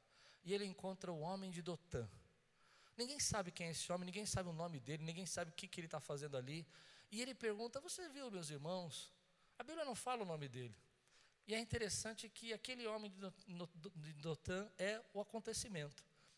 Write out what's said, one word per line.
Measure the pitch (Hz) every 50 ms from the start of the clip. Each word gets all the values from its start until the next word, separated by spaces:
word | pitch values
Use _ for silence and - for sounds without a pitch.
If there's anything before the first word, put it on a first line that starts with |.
| - _ - - - - - - -
E | 170 196
ele | 202 208
encontra | 196 185 - - 190 190 185 - 180
o | 175 156
homem | 151 165 190 196 190 190
de | 180 170
Dotã. | 170 175 175 156 - - - 123 117 104 - - - - - - _ _ _ - - - - - - - - -
Ninguém | 240 247 285 294
sabe | - - - 214 190 175
quem | 165 - 175 165
é |
esse | 160 143 - -
homem, | 175 180 180
ninguém | 180 185 202 214
sabe | - - 190 190 175
o | 165
nome | 160 165 175 170 139
dele, | 117 117 151 160 156
ninguém | 160 170 165 190
sabe | 160 - 175 175 165
o | 156
que, | - - 190
que | - -
ele | 170 165
tá | - 151
fazendo | - - 151 143 143 151 139
ali. | 131 127 127 151 165 165 - - - - - - - - -
E | - 214
ele | 247 254 254
pergunta: | 190 - 220 208 202 226 240 - 269
"Você | 285 359 - - 359 330
viu | 262 277 277 247
meus | 202 180 165 143
irmãos?" | 151 143 139 165 180 185 180 165 131 - - - - - _ - - _ - - - -
A | 240
Bíblia | 247 311 330 311
não | 277 240
fala | 180 - 247 254 240 214
o |
nome | 185 165 151 143 139
dele. | 120 127 123 120 104 - - - _ _ _ - - - - - _ _ _ -
E | 208
é | 226
interessante | 233 226 - 233 226 202 170 - - 220 226 196 - 220
que | - - - 233
aquele | 220 202 - - 254 247 240 220
homem | 214 220 214 208
de | 190 190
Do-, | 196 190 - - - -
no-, | 180 175 175 165 - 165 156 202 -
de | 160 151 156 160
Dotã | 147 147 165 156 - - - 185 185 202 208 - -
é | 180 196 214 220 233 - -
o | 202
acontecimento. | 208 - - 226 214 - 226 - - 254 202 165 147 143 143 - - - - - - - -